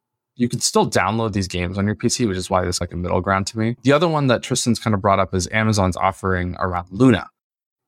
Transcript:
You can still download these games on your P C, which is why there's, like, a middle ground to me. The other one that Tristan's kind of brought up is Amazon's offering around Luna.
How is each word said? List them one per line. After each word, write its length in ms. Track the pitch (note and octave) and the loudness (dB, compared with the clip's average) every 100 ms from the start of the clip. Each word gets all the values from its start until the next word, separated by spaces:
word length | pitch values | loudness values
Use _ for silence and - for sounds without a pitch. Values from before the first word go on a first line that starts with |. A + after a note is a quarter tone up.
| _ _ _ - | _ _ _ -4
You 120 | A#2+ | -4
can 140 | B2 | -2
still 280 | - A3 D#3 | 0 2 2
download 440 | G#2+ F#2 A2 A2+ | 2 0 0 -2
these 160 | G2 F2+ | -2 -4
games 280 | F2 F2+ F#2+ | -4 -4 -2
on 80 | G2+ | -2
your 100 | G#2 | 0
P 120 | A#2 | -2
C, 180 | - A#2 | 0 -2
which 120 | F#2 | -2
is 120 | F2+ | -2
why 120 | F#2+ | 0
there's, 180 | F2+ F2+ | 0 -2
like, 140 | F2 | -6
a 20 | F2 | -6
middle 240 | F2 F#2 | -2 -2
ground 260 | F#2 F#2+ F#2+ | 0 0 -2
to 120 | A2+ | -4
me. 160 | A2 A#2 | -4 0
The 80 | C3 | 2
other 160 | D3 F3 | 4 4
one 200 | D3+ C#3 | 2 2
that 140 | A2 | 0
Tristan's 380 | - B2 - A2 | 0 -2 0 0
kind 140 | A#2 | 0
of 80 | G#2 | 0
brought 180 | G#2 G2 | 2 2
up 140 | F#2+ | 2
is 160 | F#2+ F2 | -2 -2
Amazon's 460 | A2 A2 G2+ F#2 F2+ | 0 2 2 2 2
offering 580 | F#2+ - G2 F#2 F2+ - | -2 0 -2 -2 -2 -4
around 280 | F#2 F2 F2 | -4 -4 -4
Luna. 380 | F#2+ C3 G2 - _ _ _ _ _ | 2 4 4 0 _ _ _ _ _